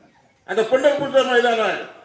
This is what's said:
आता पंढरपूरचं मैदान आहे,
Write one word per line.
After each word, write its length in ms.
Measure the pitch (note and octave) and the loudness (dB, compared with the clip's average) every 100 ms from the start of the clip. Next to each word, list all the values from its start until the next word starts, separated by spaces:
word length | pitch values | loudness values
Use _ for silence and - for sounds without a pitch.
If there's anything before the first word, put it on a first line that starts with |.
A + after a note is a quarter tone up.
| _ _ _ _ - | _ _ _ _ -6
आता 140 | G#3 | -4
पंढरपूरचं 720 | - C4 D4 C#4+ - C4 B3+ | 0 2 2 0 0 0 2
मैदान 280 | A#3+ A#3+ A3+ | 2 2 0
आहे, 240 | G3+ E3 - - | -2 -4 -10 -20